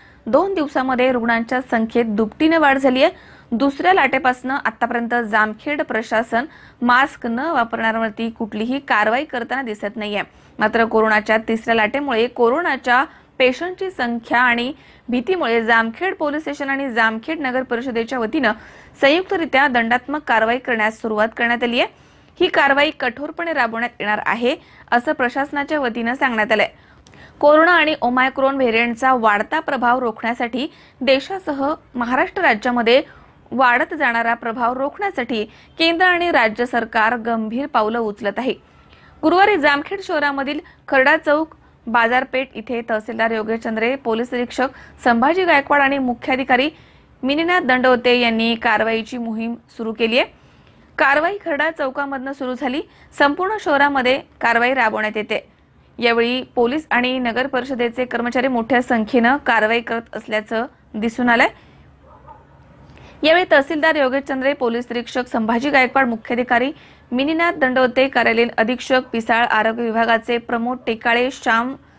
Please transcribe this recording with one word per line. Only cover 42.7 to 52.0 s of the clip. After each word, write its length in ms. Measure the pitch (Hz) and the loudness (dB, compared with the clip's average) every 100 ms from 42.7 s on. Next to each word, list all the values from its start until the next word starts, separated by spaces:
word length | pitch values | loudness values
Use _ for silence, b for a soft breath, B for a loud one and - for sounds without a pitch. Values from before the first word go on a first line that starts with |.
| 240 240 | -8 -4
तहसीलदार 420 | 220 214 226 226 | -6 -4 -4 -2
योगेश 280 | 226 220 226 | -2 -2 -4
चंद्रे, 360 | 233 220 226 269 | -4 -4 -2 -2
पोलीस 380 | 233 220 247 | -4 -4 -4
निरीक्षक 340 | 247 240 - 262 B B - | -4 -6 -2 -4 B B -4
संभाजी 420 | 254 233 269 349 349 | 0 2 2 2 2
गायकवाड 360 | 294 277 285 | 2 2 2
आणि 160 | 269 277 | 2 0
मुख्याधिकारी 720 | 254 233 - 262 262 247 294 b b b b _ | -2 -4 -4 -4 0 0 0 b b b b _
मिनीनाथ 380 | 247 294 330 359 | -2 0 2 0
दंडवते 580 | 262 254 254 247 247 247 | 2 2 4 2 2 2
यांनी 360 | 240 220 226 233 | 2 0 0 0
कारवाईची 600 | 233 214 220 226 220 254 | 0 0 0 -2 -4 -8
मोहीम 360 | 233 220 226 | -8 -6 -6
सुरू 400 | 233 _ - 226 | -8 _ -10 -8
केली 260 | 226 226 240 | -2 0 2
आहे. 80 | 392 - b b b b b - | 0 -6 b b b b b 0
कारवाई 400 | 285 285 330 403 330 | 2 2 0 -4 -6
खर्डा 260 | - 311 | -2 -2
चौकामधनं 640 | 330 269 262 | -2 -6 -4